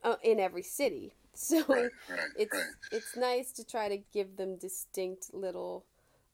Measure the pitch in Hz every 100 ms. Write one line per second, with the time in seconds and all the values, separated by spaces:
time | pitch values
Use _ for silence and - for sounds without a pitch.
0 | 233 226 226 220 185 175 - - 269 139
1 | 87 - _ - - 320 285 262 240 -
2 | - - - - 214 - - - - 226
3 | - 240 247 247 262 - 226 240 208 202
4 | 202 208 190 190 190 180 185 - - -
5 | 185 185 - - 190 180 180 180 - _
6 | _ _ _